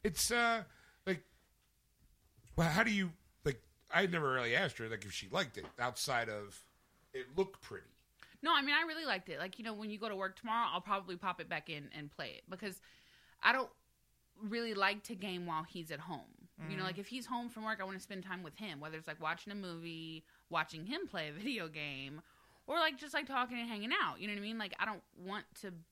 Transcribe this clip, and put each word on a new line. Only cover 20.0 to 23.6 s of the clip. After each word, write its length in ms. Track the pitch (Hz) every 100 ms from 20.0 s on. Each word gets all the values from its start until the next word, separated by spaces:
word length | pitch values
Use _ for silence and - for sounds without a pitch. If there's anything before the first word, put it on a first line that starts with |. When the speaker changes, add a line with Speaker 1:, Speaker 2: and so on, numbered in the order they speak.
| 160 160 - - _
Speaker 2:
watching 340 | 170 156 160 180
him 200 | 311 370
play 220 | 185 156
a 40 |
video 360 | 151 226 233 165
game, 520 | 151 147 135 135 151 - - - - -
or, 100 | 320
like, 180 | 320 269
just, 140 | 294
like, 120 | 294 285
talking 320 | 269 247
and 100 | 240